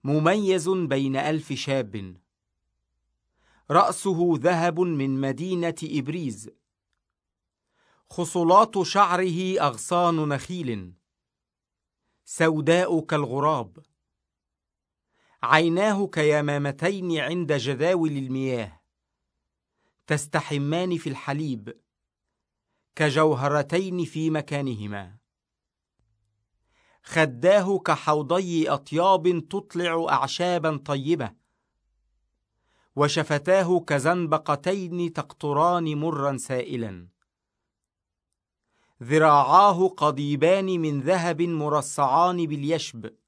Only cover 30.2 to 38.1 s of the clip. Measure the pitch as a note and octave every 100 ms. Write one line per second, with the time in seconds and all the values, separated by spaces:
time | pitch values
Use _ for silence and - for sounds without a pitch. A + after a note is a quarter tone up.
30.2 | C3+ - F3 F3 D#3 D3 C#3+ C#3 C3+ E3+
31.2 | A2+ _ _ _ _ _ _ _ _ _
32.2 | _ _ _ _ _ _ _ - D3 D3+
33.2 | D3 D3 D3 F#3+ F3 F3+ E3+ C#3+ C#3 F3+
34.2 | E3 D3+ D3+ C#3+ F3+ G3 F3+ F3 E3+ E3
35.2 | C#3+ - D3 C#3+ E3+ F3 E3 D3 D#3+ D3+
36.2 | C#3 C3 - B2+ B2 C3 A2 F2+ F2 _
37.2 | _ _ _ _ _ _ _ _ _